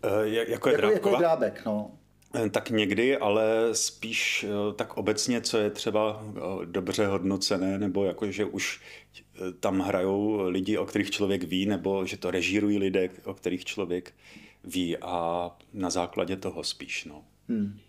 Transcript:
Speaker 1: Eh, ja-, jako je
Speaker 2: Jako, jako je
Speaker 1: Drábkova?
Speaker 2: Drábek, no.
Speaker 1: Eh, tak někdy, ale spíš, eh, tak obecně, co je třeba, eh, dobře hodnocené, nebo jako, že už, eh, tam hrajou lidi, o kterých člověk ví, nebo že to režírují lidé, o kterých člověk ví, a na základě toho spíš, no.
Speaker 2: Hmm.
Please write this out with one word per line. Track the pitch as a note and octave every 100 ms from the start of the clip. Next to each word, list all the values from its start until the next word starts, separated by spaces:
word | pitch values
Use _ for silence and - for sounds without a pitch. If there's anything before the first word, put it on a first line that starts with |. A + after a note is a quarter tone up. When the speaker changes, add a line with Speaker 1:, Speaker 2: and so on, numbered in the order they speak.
Speaker 1:
Eh, | A2 G2+ G#2+
ja-, | A2+ A#2
jako |
je |
Speaker 2:
Jako, | A2+ C3
jako |
je | D3
Speaker 1:
Drábkova? | - G#3+ G3 -
Speaker 2:
Drábek, | E3+ D#3+ A2 - -
no. | G#2+ G#2+ - _ _ _
Speaker 1:
Eh, | A#2+ A2
tak | A2+ -
někdy, | A2 G#2 G2 B2 C#3
ale | A2 G#2 A2 A2+ A#2
spíš, | A2 - - A2 A2 - - G#2
eh, | G#2 G#2
tak | G#2 A#2 -
obecně, | G2+ G#2+ - A#2+
co | A2+ A#2
je | G#2
třeba, | G#2 - G#2+ G#2+ G#2+ G#2+ G#2
eh, | E2+ F#2+ F2
dobře | F#2 F2+ G2 G#2
hodnocené, | G2 F#2+ G2 - G2 F#2+ G2
nebo | G2+ F#2
jako, | G2 E2+ G#2
že | F#2+
už, | G2+ G2+ - - - - - - -
eh, | - F#2 F2+
tam | G#2 F#2+
hrajou | F#2+ G2 F#2 G2 G#2 G#2+ F#2+
lidi, | F#2 F#2+ G#2+
o | G2
kterých | G#2 G2+
člověk | - G2+ G2
ví, | F2 F2+ G2+
nebo | G2 E2+ G2 F#2
že | G2+
to | A2
režírují | F#2 F2 G2+ G#2 G#2
lidé, | G2 F#2+ F#2 -
o | -
kterých | F#2 F#2 F2+
člověk | - - F2+ F2 - - - - - -
ví, | F#2 F2 F2 D#2+
a | - F2+ E2+ F2 F2 - -
na | G2+ F#2
základě | F2+ F2 - F2 F#2+
toho | F#2+ E2
spíš, | D2+ - C#2 -
no. | - D2+ - _ -
Speaker 2:
Hmm. | A#2 G2+ G2+